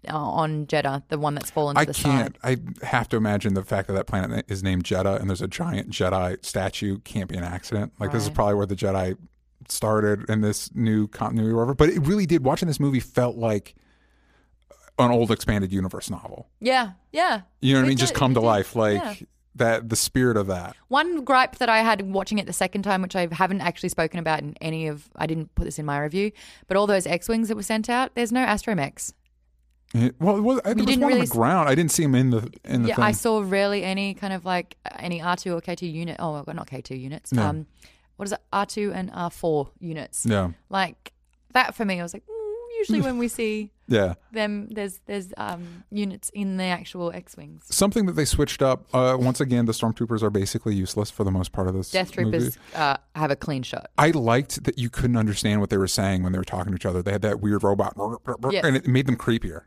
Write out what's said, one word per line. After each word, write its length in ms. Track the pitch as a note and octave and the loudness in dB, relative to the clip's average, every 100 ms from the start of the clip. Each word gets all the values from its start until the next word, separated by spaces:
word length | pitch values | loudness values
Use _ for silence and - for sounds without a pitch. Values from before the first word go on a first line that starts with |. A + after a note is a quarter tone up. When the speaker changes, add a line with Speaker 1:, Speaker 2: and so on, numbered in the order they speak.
| - | -6
Speaker 1:
uh, 80 | D#3 | -6
on 500 | C#3+ - D#3 D#3 D3 | -2 0 0 -2 -2
Jeddah, 340 | D3+ C#3 C#3 - | 0 0 -4 -4
the 100 | D#3 | -2
one 160 | D3 | -2
that's 160 | D3 - | -2 -4
fallen 240 | - D3 | -2 0
to 60 | C#3+ | 2
Speaker 2:
I 40 | |
Speaker 1:
the 80 | D3 | 0
Speaker 2:
can't. 440 | C#3+ C#3+ C3+ A2+ - | 0 2 2 0 -4
Speaker 1:
side. 160 | B2 B2+ F2 - | -2 -2 -4 -10
Speaker 2:
I 40 | - | -2
have 220 | B2+ A#2 | -2 0
to 60 | A#2 | 0
imagine 380 | G#2+ G2+ G#2 | 2 0 0
the 100 | G2 | -2
fact 240 | F#2+ G2+ - | 0 -4 -2
that 60 | |
that 120 | F#2+ - | -4 -2
planet 240 | G2+ G#2+ | -2 -2
na-, 120 | A2+ - | -4 -4
is 140 | G2 | -4
named 220 | F#2+ F#2 | 0 0
Jeddah 320 | E2 F#2+ G2 G2 | 0 0 0 0
and 80 | G2 | -2
there's 140 | - | -4
a 60 | - | -4
giant 420 | - E3+ G2 - | -4 -4 -4 -6
Jedi 520 | - F#2 F#2 F2+ F#2 | -2 0 2 0 -4
statue 540 | - G#2 F#2+ - G#2 G2 | -6 -4 -4 -4 -4 -4
can't 280 | - - F#2 | -6 -6 -6
be 80 | F#2+ | -6
an 60 | |
accident. 480 | F2 F2+ - G#2+ G#2 _ | -6 -8 -4 -4 -4 _
Like, 140 | G2+ | -4
this 100 | A#2 | -2
is 60 | G#2 | -2
Speaker 1:
Right. 60 | - | 2
Speaker 2:
probably 180 | G#2 | 2
where 120 | G2+ F#2+ | 2 0
the 100 | F#2+ | 0
Jedi 400 | G2+ F#2+ F#2 F#2 - _ _ _ - | 0 0 -2 -4 -10 _ _ _ -10
started 640 | - G#2+ G#2+ G#2+ G#2 A2 | -4 0 2 4 2 0
in 100 | G#2+ | 2
this 300 | G#2+ G#2 - | 2 0 -6
new 340 | - A2+ G#2+ G#2+ | -2 2 2 0
continuity 440 | - G#2+ A#2 A2 | -2 -2 0 2
or 40 | A2+ | 2
whatever. 180 | A#2+ | 0
But 160 | C3+ D3+ | 4 4
it 80 | F#3 | 4
really 260 | C#3+ G#3 F3 | 2 2 2
did. 180 | E3 | 2
Watching 240 | C3 D#3+ F3 | 2 0 -2
this 100 | D3 | 0
movie 200 | C#3+ C3 | 0 0
felt 360 | - - B2 A#2 | 0 0 0 0
like 380 | A2+ G#2 - _ _ _ _ _ _ _ _ _ _ - - - | 0 0 -4 _ _ _ _ _ _ _ _ _ _ -20 -14 2
an 120 | B2 | 4
old 200 | A#2+ A#2 | 4 4
expanded 420 | A2 - G#2 F#2+ | 2 2 0 0
universe 380 | G2 F#2 F#2 - | 0 -2 -4 -8
novel. 380 | F#2 - - - _ | -10 -10 -16 -18 _
Speaker 1:
Yeah, 320 | A3+ C4 A3+ F#3 _ | 0 2 0 -8 _
yeah. 300 | D4 F4+ A3+ - _ | 0 0 0 -6 _
Speaker 2:
You 140 | C3 | 2
know 60 | C3+ | 4
what 40 | |
I 20 | C3 | 4
Speaker 1:
It 20 | |
Speaker 2:
mean? 80 | C3 | 4
Just 160 | B2+ | 2
Speaker 1:
did, 40 | - | 2
Speaker 2:
come 140 | C3 | 2
Speaker 1:
it 20 | |
Speaker 2:
to 60 | A#2+ | 4
Speaker 1:
did, 60 | A#2 | 4
Speaker 2:
life. 280 | G#2+ F#2+ | 4 2
Like, 460 | A#2 G#2+ G2+ - G2+ | 0 2 2 -2 -8
Speaker 1:
yeah. 60 | - _ _ - | -16 _ _ 0
Speaker 2:
that, 320 | A#2 A2+ A2+ | 2 2 0
the 80 | A2 | -2
spirit 400 | - C3 B2+ A2 | 0 2 4 2
of 120 | G2 | 0
that. 260 | F#2 F2 - _ | -4 -6 -16 _
Speaker 1:
One 360 | C4+ E4 E4 | 0 2 -2
gripe 320 | B3+ B3+ C4 - | 2 4 4 0
that 120 | A#3+ | 2
I 100 | A3 | 4
had 300 | A3+ G#3 F#3+ | 4 0 0
watching 260 | F#3+ F#3+ G#3+ | -4 -2 -4
it 80 | F#3 | -2
the 60 | |
second 300 | F3 F#3 G3+ | -2 -2 -2
time, 200 | G3 F#3+ | 0 0
which 120 | F3+ | 0
I 140 | F#3+ E3+ | -2 -2
haven't 300 | D#3+ F#3 G3 | 0 0 2
actually 300 | F3 - F3+ | -2 -2 -6
spoken 280 | - D#3+ F3 | -2 -2 -2
about 220 | D#3+ D#3 | -2 -2
in 140 | D3 - | -4 -8
any 280 | D#3+ D#3+ D#3+ | -6 -4 -6
of, 200 | D3 - - | -8 -14 -8
I 100 | D#3+ | -4
didn't 280 | D#3+ D#3 | -4 -4
put 100 | - | -4
this 140 | - - | -4 -6
in 60 | |
my 160 | D3+ C#3+ | -4 -4
review, 320 | D3+ F3+ G#3 - - - _ | -2 -2 -2 -4 -20 -20 _
but 100 | F#3+ | 2
all 100 | G#3 | 4
those 200 | G3 F3+ | 2 2
X-Wings 420 | E3+ - A3+ A3 | -4 0 0 0
that 60 | G#3+ | -2
were 60 | |
sent 260 | G3+ A3 G#3+ | -2 -2 0
out, 260 | A#3+ C4 | 0 0
there's 180 | - A#3 | -2 0
no 120 | B3 | 2
astromechs. 680 | A#3+ G#3 - G3 C#3 - - _ _ _ _ _ _ _ _ | 2 0 0 -2 -2 -6 -14 _ _ _ _ _ _ _ _
Speaker 2:
It, 220 | A#2 A#2+ - | 2 2 2
well, 160 | E3+ G3+ | 2 4
it 40 | |
was, 180 | G#3+ C4 | 2 2
there 80 | G3 | 0
Speaker 1:
You 60 | A3+ | 2
Speaker 2:
was 80 | G#3+ | 4
Speaker 1:
didn't 140 | C4 | 4
Speaker 2:
one 100 | C#4+ | 6
on 40 | B3+ | 4
Speaker 1:
really 100 | D#3+ | 4
Speaker 2:
the 60 | |
Speaker 1:
s- 40 | A#2 | 4
Speaker 2:
ground. 320 | A#2 F3+ D3 | 4 4 4
I 60 | |
didn't 180 | C#3 E3 | 4 4
see 100 | - | 2
him 120 | D3+ | 4
in 160 | B2+ C3 | 4 4
the, 220 | A#2 A2 - | 2 0 -12
in 180 | - B2+ | -2 0
the 60 | A#2 | 2
Speaker 1:
Yeah, 80 | - | 4
Speaker 2:
thing. 80 | |
Speaker 1:
I 80 | G#3 | 2
saw 300 | G#3 A#3 A3 | 2 2 0
rarely 400 | G3 G3 G3+ G3+ | 2 2 2 0
any 300 | F3+ F#3+ G3 | -2 -2 -4
kind 180 | F#3+ G3+ | -6 -6
of, 120 | F#3+ | -6
like, 320 | F3 F3+ F3 - - - | -2 -4 -4 -14 -14 -10
any 240 | F3 E3+ | -8 -4
R 140 | E3+ F3+ | -2 -4
two 180 | F#3+ E3+ | -2 -4
or 40 | |
K 140 | F3 F3 | -4 -6
two 100 | F3+ | -6
unit. 300 | D#3 E3+ - | -6 -8 -6
Oh, 240 | E3+ D3+ - | -6 -6 -8
well, 80 | |
not 120 | E3 - | -12 -10
K 160 | C3 | -12
two 140 | - C3 | -10 -10
units. 360 | C3 B2+ - | -10 -12 -2
Speaker 2:
No. 100 | B2 | 0
Speaker 1:
Um, 220 | G2+ D#3 D3+ _ - _ _ - | 0 -2 -10 _ -20 _ _ -12
what 100 | G3+ | -8
is 60 | |
it? 80 | - _ | -8 _
R 140 | G3 G3+ | -4 -2
two 260 | - G#3 | -2 -4
and 180 | F3+ F#3 | -4 -8
R 160 | - F3 | -6 -8
four 400 | - E3+ D3+ C3+ _ | -4 0 0 -2 _
units. 480 | E3+ D3+ - - A2+ | -10 -10 -10 -6 0
Speaker 2:
Yeah. 220 | G#2 F2+ E2+ _ | 0 0 -6 _
Speaker 1:
Like, 440 | F#3+ F3 - - _ _ _ _ | -4 -4 -6 -20 _ _ _ _
that 220 | B3 B3+ | 0 0
for 120 | - G#3 | -2 -4
me, 140 | F3+ | -2
I 20 | |
was 100 | E3+ | -6
like, 120 | G3+ - | -10 -12
"Mm, 520 | A4 G#4+ A4 A#4+ A#4 | -10 -8 -10 -10 -6
usually 200 | G4+ D#4+ | 0 0
when 160 | C4+ A#3+ | 0 0
we 120 | A#3+ | -4
see 420 | - A3+ G#3+ A3 _ | -2 -2 -2 -8 _
Speaker 2:
<laughs> 80 | - | 0
Yeah. 260 | A2+ F#2 F2 _ | 2 2 -2 _
Speaker 1:
them, 380 | A3 G#3 G#3 G#3 | -4 -4 -4 -8
there's, 300 | G#3+ G3+ F#3 - | -8 -8 -10 -10
there's, 260 | G3+ F#3 - | -10 -10 -10
um, 460 | G#3 F3 F3 F3 - | -8 -8 -12 -18 -10
units 400 | G#3 G3+ G3 - | -4 -4 -6 -12
in 240 | G3+ G3 F#3 | -6 -4 -2
the 60 | |
actual 460 | F#3 F3 - F#3 E3+ | -2 -4 -8 -8 -6
X-Wings." 520 | F3+ - - D3 D#3 - | -8 -16 -20 -20 -20 -6
Speaker 2:
Something 300 | - G3 A3+ | 2 2 4
that 80 | F#3+ | 0
they 140 | D#3+ C#3+ | 0 0
switched 340 | - D3 - | 2 0 2
up. 240 | C3+ B2+ - | 2 2 0
Uh, 240 | B2+ B2+ C3 | 2 4 4
once 220 | B2+ B2 | 2 2
again, 240 | C3+ B2 | 2 4
the 80 | A#2 | 2
Stormtroopers 500 | A2 A2+ A2 A2+ A2+ | 2 0 0 -2 2
are 60 | G#2+ | 2
basically 460 | G2+ G2 A2+ A2+ | 2 0 -2 0
useless 360 | G2+ F#2 - G#2 | 0 0 -2 -4
for 140 | - | -2
the 60 | G2 | 0
most 220 | F#2+ F#2 | 0 -2
part 140 | - F#2 | -2 -2
of 60 | |
this 180 | F#2+ F#2+ | -2 -2
Speaker 1:
Death 240 | F#3 F3+ - | -2 -2 -2
Speaker 2:
movie. 140 | A2 E3 | 0 2
Speaker 1:
Troopers, 180 | B2 - - | -2 -4 -12
uh, 240 | E3 D3 C#3 _ | -2 0 -2 _
have 160 | D#3 D3+ | -4 -2
a 60 | C#3 | -2
clean 260 | - D3 | -2 -6
shot. 260 | - - - - | -6 -10 -4 2
Speaker 2:
I 140 | D3+ | 4
liked 540 | E3 A#2 A#2+ C#3+ - | 4 4 2 2 -4
that 140 | - - | -4 -2
you 120 | A#2+ | -4
couldn't 260 | - C3 A#2+ | 0 2 2
understand 460 | A2 G2+ G#2+ G#2 | 2 2 2 2
what 80 | G2+ | 2
they 80 | G2+ | 0
were 100 | F#2+ | 0
saying 360 | - G2 F#2 | 0 2 2
when 80 | F#2 | 0
they 60 | F#2 | 0
were 60 | |
talking 280 | F2+ F#2 F#2 | -2 -4 -4
to 40 | F2+ | -2
each 80 | |
other. 160 | G2 F2+ | -2 -2
They 120 | F#2+ | 0
had 100 | G2+ | 0
that 180 | G#2 G2+ | 0 0
weird 220 | G2+ G2+ | 2 4
robot, 320 | G2 G2+ F#2+ - G#2 A2+ - A#2+ B2+ | 4 2 0 -2 -6 -6 -8 -4 0
Speaker 1:
Yes. 140 | D#3 E3 | 2 2
Speaker 2:
and 100 | C3 | 2
it 100 | - | 4
made 200 | B2+ C3 | 2 2
them 100 | A#2 | 0
creepier. 460 | - A2+ F#2+ D2+ | 0 0 -2 -8